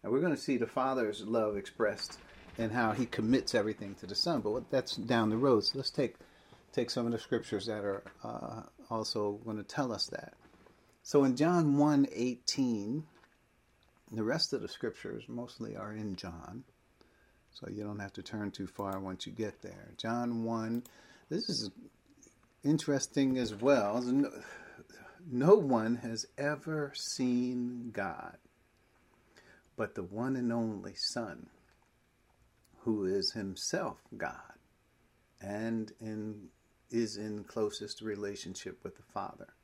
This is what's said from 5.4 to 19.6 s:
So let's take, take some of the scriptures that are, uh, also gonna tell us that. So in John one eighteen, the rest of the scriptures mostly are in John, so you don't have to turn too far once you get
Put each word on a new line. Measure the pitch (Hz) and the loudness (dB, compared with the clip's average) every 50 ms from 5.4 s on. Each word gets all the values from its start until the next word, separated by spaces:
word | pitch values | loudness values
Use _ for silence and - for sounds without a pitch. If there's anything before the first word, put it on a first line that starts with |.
| 131 139 127 110 101 | 6 6 6 6 6
So | - - 139 | 2 -2 -2
let's | 127 - | -4 -4
take, | - - 139 113 - - - - - - - - - - - _ - | 0 0 0 0 -2 -8 -20 -20 -20 -20 -20 -20 -20 -20 -20 _ -2
take | - 120 117 | -2 -2 0
some | - 131 120 | 0 0 0
of | 117 117 | 0 0
the | 110 | -2
scriptures | - - - 117 - - - 101 95 | 0 0 0 0 0 0 -4 -2 -2
that | 113 107 107 101 | -2 -4 -2 -2
are, | 101 98 101 - - - - - | -2 -2 -2 -6 -12 -20 -14 -10
uh, | 113 113 - - 120 113 110 - - _ - - - | -10 -8 -6 -8 -8 -8 -10 -12 -14 _ -20 -8 -4
also | 117 113 107 - - 113 104 104 101 104 113 | -2 -2 -2 -2 -2 0 0 0 -2 -4 -6
gonna | 113 110 107 98 | -6 -6 -6 -8
tell | - - - 139 127 | -6 -4 -2 -2 -2
us | 113 101 - - | 0 -2 -4 -4
that. | - - - - - _ - - - - - - - _ _ _ _ _ _ | -4 -8 -10 -10 -18 _ -20 -20 -20 -20 -20 -20 -20 _ _ _ _ _ _
So | - - 147 139 | 4 6 8 8
in | 135 127 | 8 6
John | 123 147 170 180 175 165 147 139 143 | 6 6 6 6 6 6 6 8 8
one | 147 151 151 139 139 135 - | 8 8 8 6 6 4 4
eighteen, | - 120 127 123 120 _ - - - 135 123 117 104 101 104 123 151 156 - _ - - _ _ _ _ _ _ _ _ _ _ _ _ _ _ _ _ - | 0 0 0 0 -2 _ -2 2 2 2 2 2 0 0 -2 -2 -4 -4 -6 _ -20 -20 _ _ _ _ _ _ _ _ _ _ _ _ _ _ _ _ -10
the | - 110 107 | -4 -2 0
rest | 110 139 165 - - - | 0 2 0 0 0 -2
of | 120 | -4
the | - 104 | -4 -6
scriptures | - - - 117 - - - - 113 110 113 - | -8 -4 -4 -6 -6 -6 -8 -8 -8 -8 -10 -8
mostly | 117 120 120 120 - - 117 110 107 | -8 -8 -8 -10 -10 -10 -10 -8 -8
are | 101 104 104 107 | -8 -8 -8 -8
in | 107 107 104 95 | -6 -6 -6 -6
John, | 90 - 92 85 85 - - 98 120 135 _ _ _ _ _ _ _ - _ _ _ _ _ _ _ _ _ _ | -6 -8 -10 -10 -10 -12 -12 -12 -14 -14 _ _ _ _ _ _ _ -20 _ _ _ _ _ _ _ _ _ _
so | - - - | -14 -10 -8
you | 98 104 104 | -6 -6 -6
don't | 104 104 104 | -6 -6 -6
have | 101 98 - | -8 -8 -8
to | - - | -10 -10
turn | - - 107 107 101 | -8 -6 -4 -4 -4
too | 92 - 101 | -4 -6 -8
far | 90 - - 101 98 98 95 | -8 -6 -4 -4 -2 -2 -4
once | 95 95 92 92 - | -4 -6 -6 -8 -8
you | - - | -10 -6
get | - 110 104 - - | -4 -4 -4 -4 -8